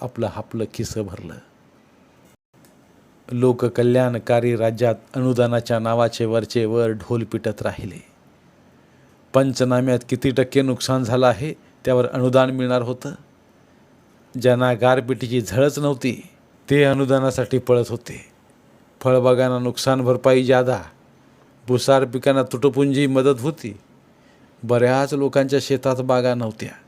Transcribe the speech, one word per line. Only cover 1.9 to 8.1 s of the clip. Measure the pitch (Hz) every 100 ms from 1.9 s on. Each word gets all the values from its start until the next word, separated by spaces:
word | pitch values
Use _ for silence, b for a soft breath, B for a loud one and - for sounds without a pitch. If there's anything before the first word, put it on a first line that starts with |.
| _ _ _ _ _ _ _ _ _ _ _ _ _ -
लोककल्याणकारी | 123 127 123 120 120 120 123 127 117 - 120 120 117
राज्यात | 113 113 120 107 - 135
अनुदानाच्या | 127 123 120 120 113 113
नावाचे | 113 117 117 - 113
वरचे | 113 107 120 110
वर | 117 113
ढोल | 110 - 120
पिटत | 113 110 110 104
राहिले. | 104 - - - -